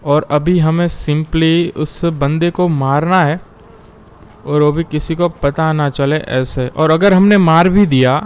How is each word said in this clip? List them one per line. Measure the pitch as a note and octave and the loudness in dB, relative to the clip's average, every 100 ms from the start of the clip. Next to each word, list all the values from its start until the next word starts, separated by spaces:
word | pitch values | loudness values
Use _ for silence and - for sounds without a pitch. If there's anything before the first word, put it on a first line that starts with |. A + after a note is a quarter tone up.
और | D3+ D3 D3+ | 0 -2 0
अभी | D3 D3+ F3+ | -4 0 0
हमें | D#3 E3 F3 | 2 0 -2
simply | - - D3+ D#3 D#3+ D#3+ E3 E3+ - | -4 -4 -4 -2 0 0 0 -2 -4
उस | D3 - E3+ | -8 -4 -6
बंदे | D#3 C#3+ D#3+ F3 | -2 -4 -2 -2
को | E3+ F3+ | -2 -2
मारना | D3+ C3+ C#3 E3 F#3 | 0 0 -2 0 0
है | D3 F3 - - - - - - - - - - - | 0 -2 -8 -20 -20 -20 -20 -20 -20 -20 -20 -20 -4
और | D3 | 0
वो | D3 | 0
भी | D3 | 0
किसी | E3 D3+ - | -4 -6 -6
को | E3 F3 - | -2 -4 -2
पता | C#3+ C#3+ D#3+ | -4 -2 -2
ना | D#3 D3 | 0 -2
चले | - C#3 D3+ | -2 -2 -2
ऐसे। | - C3 C3 - B2+ | -2 -4 -4 -4 -6
और | - D#3 | -2 0
अगर | D#3+ G3 | 2 4
हमने | F#3 G3+ G#3 | 4 4 4
मार | F3 D#3+ F3+ | 4 4 4
भी | F#3 F#3+ | 4 2
दिया | C3+ B2+ C#3 | 2 2 0